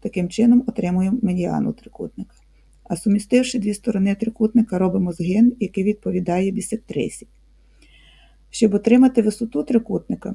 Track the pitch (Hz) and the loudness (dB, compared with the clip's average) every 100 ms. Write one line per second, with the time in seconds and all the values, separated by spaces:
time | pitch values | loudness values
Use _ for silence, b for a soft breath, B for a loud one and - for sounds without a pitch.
0 | 196 - 180 - 233 247 262 - 175 180 | -6 -4 -4 2 4 4 2 -4 -2 0
1 | 185 240 190 180 170 - - - - - | 0 -2 -2 -2 -2 -2 -4 -6 -14 -12
2 | - - - _ _ _ _ _ _ 170 | -12 -12 -18 _ _ _ _ _ _ -6
3 | - 202 - 247 254 254 202 208 - 202 | 0 -2 2 0 0 -4 -4 -6 -4 -2
4 | 196 196 226 - 220 233 220 180 190 185 | 0 -2 -6 -2 0 2 0 0 0 0
5 | 180 170 175 196 240 240 185 - 190 208 | -4 -4 -2 4 2 2 -6 -2 -2 -2
6 | - 185 175 175 190 185 - 226 _ - | -4 -4 -2 -2 -2 -4 -8 -10 _ -6
7 | - - - _ _ _ _ b b b | -6 -8 -20 _ _ _ _ b b b
8 | b b b b _ - 220 196 214 247 | b b b b _ 0 2 2 4 6
9 | 262 254 214 208 226 285 294 240 226 185 | 6 4 0 -2 -6 -6 -2 -2 -2 -8
10 | - - - | -6 -10 -8